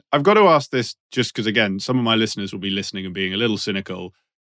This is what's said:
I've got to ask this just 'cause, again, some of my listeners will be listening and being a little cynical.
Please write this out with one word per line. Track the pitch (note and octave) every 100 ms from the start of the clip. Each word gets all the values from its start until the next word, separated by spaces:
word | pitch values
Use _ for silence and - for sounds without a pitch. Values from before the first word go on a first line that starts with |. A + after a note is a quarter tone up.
| -
I've | D3
got | D3 G#3+
to | F#3+
ask | D#3 C3
this | C3 A#2 - _
just | B2+ A#2
'cause, | - A2
again, | A2+ G#2+ G2
some | - B2+
of |
my | A2+ A2
listeners | A2 - G2
will | F#2+
be | G2
listening | G2 F#2 G2 F#2+
and | F2
being | F#2
a | G2
little | A#2 G#2
cynical. | - G2 F#2+ F2+ F2+ _ _ _ _